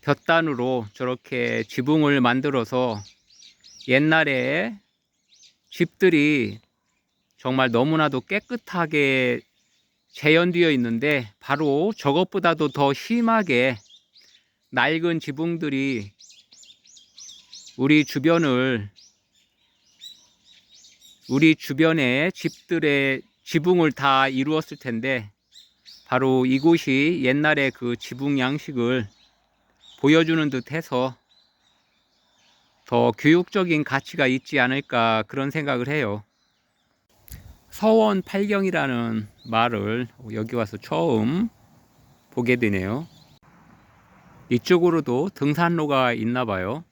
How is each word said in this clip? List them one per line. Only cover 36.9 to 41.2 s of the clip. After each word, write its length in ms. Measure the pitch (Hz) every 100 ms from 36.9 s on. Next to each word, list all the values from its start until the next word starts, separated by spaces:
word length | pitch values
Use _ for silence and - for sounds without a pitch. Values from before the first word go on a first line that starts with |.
| _ _ _ _ - - - _
서원 500 | - 214 226 214 196
팔경이라는 1080 | 180 196 202 202 196 175 139 120 117 110 107 _ 123
말을 600 | 113 120 113 101 113 120 _ 120
여기 240 | 110 113 120
와서 220 | 104 107
처음 720 | - 156 165 113